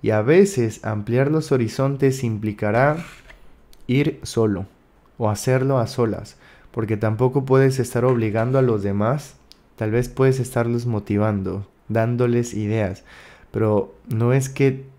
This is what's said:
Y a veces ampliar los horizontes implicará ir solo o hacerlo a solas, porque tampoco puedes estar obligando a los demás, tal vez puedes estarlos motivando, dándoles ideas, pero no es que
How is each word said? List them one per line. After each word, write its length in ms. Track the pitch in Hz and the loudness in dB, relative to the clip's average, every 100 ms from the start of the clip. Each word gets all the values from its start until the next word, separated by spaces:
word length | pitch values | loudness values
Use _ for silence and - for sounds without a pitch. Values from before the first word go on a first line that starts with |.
Y 80 | 110 | 0
a 100 | 107 | 0
veces 640 | 107 170 202 160 113 104 113 | 4 4 4 2 -2 -4 -6
ampliar 460 | 110 104 120 139 | -6 -2 0 2
los 200 | 156 156 | 0 0
horizontes 720 | 143 113 - 135 139 139 131 | 0 0 -2 -2 2 0 0
implicará 720 | 120 110 107 104 107 110 143 160 170 - - - - - _ - - | -4 -4 -4 -4 -2 2 2 0 -8 -18 -20 -20 -20 -20 _ -20 -2
ir 320 | 127 147 - | 0 0 -4
solo 460 | - - 110 98 95 _ _ _ _ _ | -6 0 0 0 -6 _ _ _ _ _
o 140 | 110 | -4
hacerlo 480 | 104 - 131 131 135 | -2 0 0 2 0
a 80 | 113 | -2
solas, 500 | - 120 101 - - - - - | -2 -2 -2 -10 -20 -20 -20 -14
porque 260 | - 107 107 | -8 -4 -2
tampoco 480 | 110 110 127 139 | -2 0 0 0
puedes 360 | 131 131 135 131 | 2 4 4 2
estar 260 | 117 123 127 | -2 0 0
obligando 540 | 123 110 104 117 131 | 2 0 0 0 2
a 20 | |
los 220 | 127 110 | 2 0
demás, 520 | 101 101 107 147 - - _ - _ - | -2 0 0 -2 -6 -20 _ -20 _ -8
tal 120 | 110 | -2
vez 200 | 113 123 | 0 -2
puedes 300 | - 131 131 | 2 2 2
estarlos 460 | 120 - 117 120 120 | -2 -2 0 -2 -2
motivando, 840 | 110 104 101 107 104 95 92 98 _ _ | -4 -2 0 2 0 -4 -6 -10 _ _
dándoles 640 | 110 113 120 123 120 120 | -2 0 2 2 2 0
ideas, 500 | 101 104 110 101 95 - - - - - | -4 -2 -2 -2 -4 -14 -20 -20 -20 -10
pero 440 | 107 110 104 - - - | -2 2 2 0 -10 -6
no 240 | 110 117 | 0 2
es 160 | 131 135 | 2 0
que 380 | - 135 135 - | 0 0 0 -12